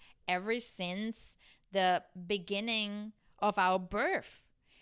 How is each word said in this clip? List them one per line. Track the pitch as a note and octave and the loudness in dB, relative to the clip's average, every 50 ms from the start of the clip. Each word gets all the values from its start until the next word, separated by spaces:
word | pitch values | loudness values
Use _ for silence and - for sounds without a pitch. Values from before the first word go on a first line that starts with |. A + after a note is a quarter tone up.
| - - - _ _ - | -20 -20 -20 _ _ -2
ever | F3+ F3+ F#3 G#3+ A3+ B3 | -2 0 0 -2 -2 -2
since | A3+ - - - F#3 F3 F3+ G3 G#3+ A3+ A3+ - - - - - _ - - _ _ _ - | -2 -6 -6 -6 -4 -4 -4 -4 -4 -4 -6 -6 -8 -10 -12 -16 _ -20 -20 _ _ _ 0
the | G3 F#3 F#3 F3+ E3+ - - - F#3 F3+ | 2 4 4 4 2 0 -4 -12 -10 -4
beginning | F3 G#3 G3+ E3+ - G3+ G3 A3 A#3 A3+ A3 G#3+ G#3 G3+ G#3 G#3 A3 - _ _ _ _ - | -2 -2 -2 -2 -2 -4 -2 -2 -2 -2 -2 -2 -4 -4 -6 -8 -10 -12 _ _ _ _ 0
of | - G#3+ G#3 - | 2 2 4 4
our | F#3 F#3 F#3 F#3+ | 4 4 4 2
birth. | F#3 F3+ - G#3 B3 E4+ F#4+ - - - - - - _ _ _ _ _ _ _ | 0 -2 -2 0 2 2 0 0 -2 -6 -14 -20 -20 _ _ _ _ _ _ _